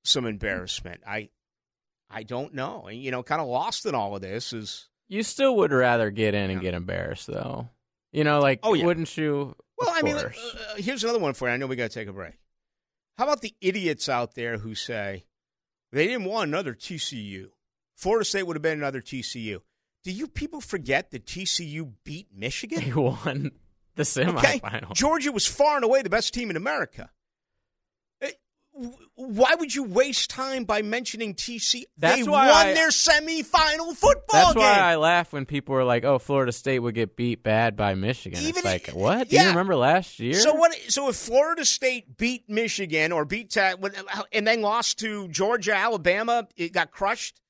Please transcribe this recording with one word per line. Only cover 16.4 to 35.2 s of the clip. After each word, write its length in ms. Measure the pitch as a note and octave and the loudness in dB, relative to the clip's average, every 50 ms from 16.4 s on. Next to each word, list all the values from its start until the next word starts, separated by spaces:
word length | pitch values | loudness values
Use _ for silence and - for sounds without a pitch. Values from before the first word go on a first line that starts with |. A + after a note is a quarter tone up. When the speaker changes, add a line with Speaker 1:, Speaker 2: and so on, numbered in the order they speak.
| G3 D3 | -2 -2
Speaker 1:
another 240 | D3+ F#3 F#3+ C#3+ A2+ | -2 -2 -4 -6 -10
T 240 | _ - - F3+ | _ -12 -12 -8
C 200 | D3 - - C#3+ | -8 -8 -8 -8
U? 340 | A#2 G#2 G2+ G2 F#2+ F#2+ F#2 _ _ _ _ _ _ _ _ _ | -10 -12 -10 -12 -14 -14 -18 _ _ _ _ _ _ _ _ _
Florida 300 | - - F#3 A3 A3+ G3+ | -6 -2 0 2 2 0
State 180 | - - G3 F#3+ | 0 -2 -4 -4
would 120 | F3 E3 | -4 -6
have 60 | D3+ D3+ | -2 -2
been 160 | D#3+ D#3 D3+ | -2 -2 -2
another 220 | D3 C#3 C3+ C3 | -4 -4 -6 -6
T 200 | - - C3+ B2+ | -10 -10 -10 -10
C 180 | A#2 - - B2 | -8 -8 -10 -8
U. 200 | A2 G#2+ G2+ F2 _ _ _ _ _ _ _ _ _ | -8 -8 -8 -10 _ _ _ _ _ _ _ _ _
Do 80 | F#3 | -10
you 160 | F#3 G#3+ D#4+ | -8 -8 -10
people 340 | - _ - D4 D#4+ - D4 | -8 _ -8 -8 -8 -8 -12
forget 500 | - - - F#3 C3 B2 C3+ D3 - _ | -10 -8 -8 -8 -2 0 -2 -2 -2 _
that 140 | - A#2+ _ | -16 -16 _
T 180 | - - E3+ F#3+ | -12 -12 -8 -6
C 200 | - - - E3+ | -4 -4 -6 -6
U 280 | D3+ D3 D#3+ D#3+ C3 G#2+ _ _ | -8 -10 -10 -10 -12 -14 _ _
beat 240 | - D3+ E3+ G3+ _ G2 | -14 -14 -14 -14 _ _
Michigan? 460 | G2 G#2 B2 - - - A3 D#4+ E4 A#2+ | -8 -8 -8 -6 -8 -10 -8 -8 -6 -6
Speaker 2:
They 100 | C3+ A#2+ | -2 0
won 580 | D3+ C3 B2+ B2 - - D#3 C3 C#3+ C#3 C#3+ _ _ _ _ _ _ _ _ _ | 0 0 0 0 -2 -6 -6 -4 -4 -6 -6 _ _ _ _ _ _ _ _ _
the 60 | - | -4
Speaker 1:
Okay. 580 | C#3+ - - - - F3 F3 B2+ - C#4+ D4 B3 | -2 -2 0 0 0 0 2 2 0 0 0 -4
Speaker 2:
semifinal. 340 | - - - A2 - - - | -6 -8 -10 -10 -10 -6 -4
Speaker 1:
Georgia 380 | - A#3 D4 E4 E4 C4 D4 | -2 0 0 0 0 -2 -4
was 140 | B3+ G#3 - | -2 -2 -2
far 300 | - - - C#4+ D4+ D4 | -4 0 0 2 2 2
and 100 | C#4 A#3 | 0 2
away 160 | A3+ C4 C#4 | 2 2 2
the 80 | B3 F#3+ | 2 0
best 240 | E3 A#3 A3 - - | -2 -2 -2 -4 -6
team 160 | A#3+ A#3+ G#3+ | -6 -8 -6
in 60 | F3 | -6
America. 560 | D#3+ F#3+ C#4 D4+ C4+ E3+ - _ - - - _ _ _ _ _ _ _ _ _ _ _ _ _ _ _ _ _ _ _ _ _ _ | -6 -4 -4 -4 -4 -6 -8 _ -20 -20 -20 _ _ _ _ _ _ _ _ _ _ _ _ _ _ _ _ _ _ _ _ _ _
Eh, 100 | C#4 C#4+ - _ _ _ _ _ _ _ _ | -10 -10 -10 _ _ _ _ _ _ _ _
w-, 220 | C#4+ A#3+ A#3+ B3+ _ - _ _ | -14 -14 -14 -14 _ -20 _ _
why 400 | - C4 C4 G#3 G#3 C4 B3+ D#4+ | -16 -12 -8 2 4 6 6 6
would 200 | E4+ E4 C#4 - | 2 2 -4 -4
you 80 | C#4+ C4+ | -4 -4
waste 460 | G#3 F3+ A3+ C4+ C#4+ A#3+ - - - | 0 2 2 2 2 2 -2 -4 -4
time 340 | - C4 C4 C4+ C4+ C4 A#3 | -4 -6 -6 -4 -4 -4 -2
by 180 | F#3 G#3+ G#3+ G#3+ | 0 0 0 0
mentioning 500 | G#3 A3 B3 B3 - - A3 A#3 G#3 F3 | -2 -4 -4 -4 -6 -8 -6 -6 -6 -6
T 240 | - - - A#3+ A3 | -8 -8 -8 -6 -4
C? 260 | - - - B3 - _ _ | -2 -2 -2 -2 -4 _ _
Speaker 2:
That's 260 | - D3+ E3 G#3 C4+ A#3 | 0 4 4 4 4 4
Speaker 1:
They 80 | D4 | 4
Speaker 2:
why 180 | D4 C#4 C4+ C4+ | 6 6 8 10
Speaker 1:
won 180 | D4+ D#4+ D#4 | 10 10 8
Speaker 2:
I, 60 | D4 C#4+ | 6 6
Speaker 1:
their 140 | D#4+ D#4+ D#4 | 4 4 4
semifinal 1040 | C#4+ - - E4+ D#4 D4+ D4+ D#4+ D#4+ D#4+ A#3+ - - E4+ D#4 D4+ D4+ D#4+ E4 E4 D4+ | 2 2 4 4 4 4 4 0 -4 -4 -2 2 4 4 4 4 2 -2 -4 -6 -4
football 300 | - - C#5+ C#5 - - - | 2 4 4 4 4 2 4
Speaker 2:
that's 220 | A4 G#4 F#4 F4 - | 8 8 8 8 8
Speaker 1:
game. 100 | A3+ G#3+ | 8 8
Speaker 2:
why 140 | G#3 G3+ G3+ | 8 8 8
I 160 | F#3 F3 E3+ | 8 6 6
laugh 380 | D#3 D3+ E3 F3 F3 | 6 6 6 6 4